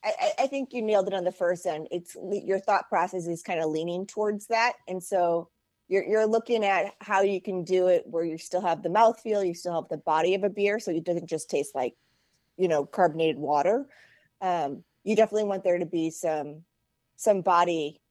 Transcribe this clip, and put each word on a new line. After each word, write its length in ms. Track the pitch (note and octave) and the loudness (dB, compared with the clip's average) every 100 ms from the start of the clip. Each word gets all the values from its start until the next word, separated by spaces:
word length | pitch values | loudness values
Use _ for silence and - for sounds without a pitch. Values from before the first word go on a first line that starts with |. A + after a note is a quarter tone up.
I, 280 | G#3+ - G3+ - | -4 -2 -2 0
I 80 | C4+ | -2
think 260 | C#4 C4 | -2 -6
you 80 | B3 | -4
nailed 260 | A3 G#3 F#3+ | 2 2 2
it 60 | |
on 100 | F#3+ | 0
the 80 | F3+ | -2
first 360 | F3+ F3 F3 F3+ | 0 -2 0 -2
end. 200 | D#3 D#3 | -4 -6
It's 240 | F3+ F3 - | -8 -8 -14
le-, 260 | F#3+ G3+ | -6 -6
your 180 | - F#3+ | -2 -2
thought 300 | G3 G3+ - | 2 0 2
process 380 | F#3 F3+ F#3 E3+ | 0 0 -2 -6
is 160 | E3 | -6
kinda 240 | - F3 D#3+ | -4 -2 -2
leaning 400 | D#3 E3+ F3 G3 | -2 -4 -4 -6
towards 400 | - G#3+ G#3 - | -4 -2 -4 -2
that, 260 | A3+ A#3 A#3+ - | 0 0 -2 -8
and 160 | F#3 | -10
so 460 | F3+ F#3+ F3 E3+ E3+ _ _ _ _ | -2 0 2 0 -2 _ _ _ _
you're, 160 | F#3+ | -2
you're 220 | E3+ G#3+ A3 | 2 2 4
looking 400 | A3+ A3+ A#3 G3+ | 2 0 0 2
at 300 | F#3+ F#3 - | 2 0 -6
how 220 | - G3 | -2 2
you 180 | G3 F#3+ | 2 0
can 240 | G3 F#3 | -4 -6
do 240 | F3 F#3 F#3 | 0 2 4
it 200 | F3+ - | 4 2
where 180 | E3 E3+ | -4 -4
you 140 | D#3+ | -6
still 220 | - F3+ | -4 -2
have 200 | F3+ E3 | 0 -2
the 80 | E3 | 0
mouthfeel, 560 | F#3+ A#3 A#3 A#3 G#3 F#3+ | 6 6 4 -2 0 0
you 80 | |
still 220 | F3 F3 E3+ | -4 -4 -4
have 140 | - | -4
the 80 | D#3+ | -8
body 360 | - D#3 E3 | 0 2 2
of 100 | F#3+ | 2
a 60 | G3+ | 0
beer, 300 | G#3 G3+ G#3+ | 0 0 0
so 100 | A3 | -2
it 140 | E3 | -4
doesn't 240 | E3 E3+ E3+ | -2 -4 -4
just 200 | D#3+ - | -8 -4
taste 280 | D#3 D3 C3+ | -4 -4 -4
like, 200 | B2+ _ _ _ _ _ _ - | -6 _ _ _ _ _ _ -2
you 100 | F3+ | 0
know, 180 | D#3 C#3+ | 0 -2
carbonated 520 | - F3+ D#3 D#3+ C#3+ | 2 2 4 0 0
water. 500 | C#3+ D3 D#3 A3+ C#4 - - _ _ _ | 0 2 2 2 -2 -16 -20 _ _ _
Um, 420 | F#3+ F3 C#3+ C#3+ - _ | -4 -2 -2 -6 -14 _
you 120 | - G#3 | -2 4
definitely 300 | A3 G#3+ G#3 | 4 4 0
want 180 | G3 | 0
there 140 | F#3+ F3 | 2 0
to 80 | E3 | 0
be 240 | E3+ D#3+ | -2 -2
some, 540 | D#3+ E3+ D#3 D3 D3+ E3 _ _ _ _ _ | -2 -2 -2 -4 -12 -20 _ _ _ _ _
some 240 | - G3+ | 2 2
body. 600 | E3+ F3 E3+ E3 D3 D#3+ _ | 4 4 4 2 -2 -8 _